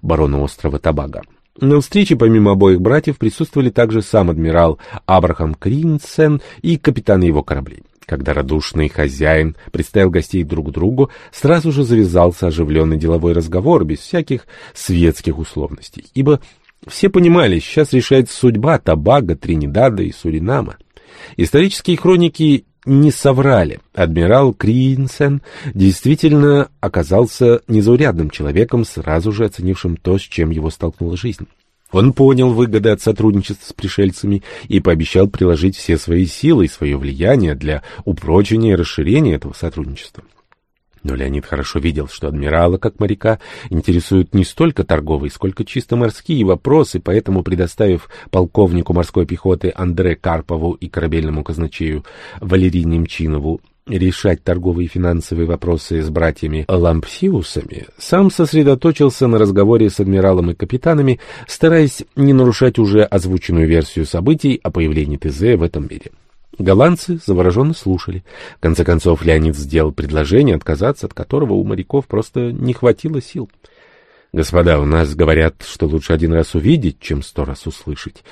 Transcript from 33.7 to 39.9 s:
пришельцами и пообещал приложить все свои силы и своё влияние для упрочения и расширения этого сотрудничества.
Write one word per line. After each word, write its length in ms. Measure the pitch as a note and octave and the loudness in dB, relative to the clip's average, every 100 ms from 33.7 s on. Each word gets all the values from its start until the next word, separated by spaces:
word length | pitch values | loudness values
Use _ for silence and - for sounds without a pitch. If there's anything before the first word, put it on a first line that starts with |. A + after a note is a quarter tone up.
пришельцами 680 | - G2 - G2 - G2+ G2 - - - | -10 -6 -2 -2 -2 -4 -4 -6 -18 -2
и 120 | G2 | 0
пообещал 480 | F2+ D#2+ D#2 F#2 G2+ | 2 0 0 2 2
приложить 480 | - F2+ D#2+ F#2 F#2+ | 2 0 2 0 -2
все 220 | - E2 | -2 -4
свои 260 | - E2+ | 0 0
силы 400 | F2+ - D3 D3 | 0 -2 2 2
и 40 | E2 | 2
своё 300 | - D2 C#2+ | -2 -4 -4
влияние 560 | C#2 C2+ F#2 C3+ F2 C#2 | -6 -2 0 2 0 -2
для 260 | D2 D2+ - - - | -4 -6 -10 -12 -8
упрочения 680 | F2 - F2+ G#2 A2 A2+ | -6 0 2 2 2 2
и 40 | F2+ | 0
расширения 580 | E2 - D2+ C3+ C#3 | -2 -4 0 2 2
этого 180 | D2 C#2 | -2 -6
сотрудничества. 720 | - E2+ D#2+ C2+ | -10 -10 -8 -10